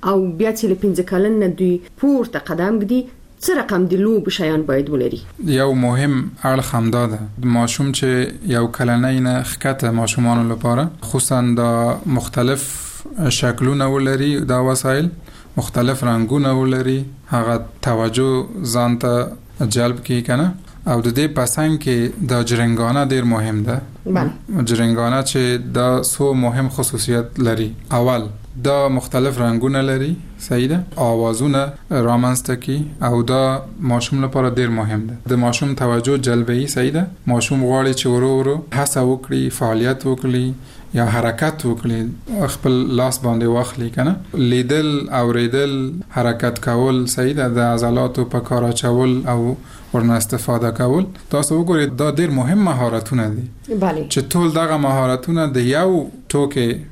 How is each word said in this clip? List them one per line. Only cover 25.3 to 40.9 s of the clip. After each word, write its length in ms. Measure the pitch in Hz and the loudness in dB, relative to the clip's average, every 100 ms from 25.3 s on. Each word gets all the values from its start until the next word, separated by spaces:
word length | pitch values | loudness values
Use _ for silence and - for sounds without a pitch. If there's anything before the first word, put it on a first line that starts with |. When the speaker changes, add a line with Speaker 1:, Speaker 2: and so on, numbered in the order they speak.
Speaker 2:
چې 420 | 139 123 123 123 120 | 0 0 0 -2 0
دا 240 | 123 127 | 2 2
څو 320 | - - 139 131 | 0 0 2 2
مهم 260 | 123 123 131 | 0 0 -2
خصوصیت 720 | 131 127 117 107 120 117 - 120 | -2 -4 -2 0 0 0 0 0
لري. 240 | 110 110 113 - 123 | 0 -2 -6 -4 0
اول، 280 | 123 123 107 101 - 131 | 2 0 -2 -10 -14 -4
دا 120 | 127 143 139 | 0 2 2
مختلف 500 | 131 - 131 131 123 | 0 -2 0 0 2
رنګونه 420 | 120 117 127 135 135 | 0 2 2 0 0
لري، 240 | 131 139 175 - - | 0 -2 -4 -6 -14
صحیح 280 | - 123 127 | -2 0 2
ده؟ 140 | 165 180 - | 0 -2 -2
آوازونه 680 | 123 117 113 113 143 139 139 143 - | 0 2 2 2 2 2 0 -6 -4
رامنځته 640 | 147 117 120 123 127 - 123 - | 0 2 4 2 0 -2 -4 -2
کوي 120 | 139 151 - | -4 -4 -2
او 200 | 120 120 | 0 0
دا 200 | 117 131 131 135 - - | 2 2 2 0 -6 -6
ماشوم 440 | 139 120 117 139 | -2 0 0 -2
لپاره 300 | 135 135 131 | 0 0 0
ډېر 160 | 120 123 110 | 2 0 0
مهم 280 | 107 110 110 | 0 -2 -4
ده. 280 | 117 - | -8 -2
د 80 | 123 120 | 0 2
ماشوم 280 | 120 143 | 0 -2
توجه 420 | 135 123 117 117 139 | 0 0 0 2 0
جلبوي، 500 | 123 120 117 120 139 | 2 0 2 0 0
صحیح 260 | 135 127 | 0 0
ده؟ 140 | 151 180 - - | 0 -2 -4 0
ماشوم 380 | 123 117 139 | 0 2 0
غواړي 280 | 127 131 135 127 | 2 2 2 0
چې 80 | 131 | 2
ورو 260 | 123 127 131 | 2 2 2
ورو 180 | 135 147 160 135 | 2 -2 -2 -2
هڅه 220 | 139 - 127 | 0 0 2
وکړي، 420 | 131 127 131 131 - | 0 -2 -2 -2 -2
فعالیت 480 | 120 110 120 135 - | 0 2 0 0 -2
وکړي 400 | 131 131 127 127 131 - - - | -2 0 0 0 -4 -12 -20 -6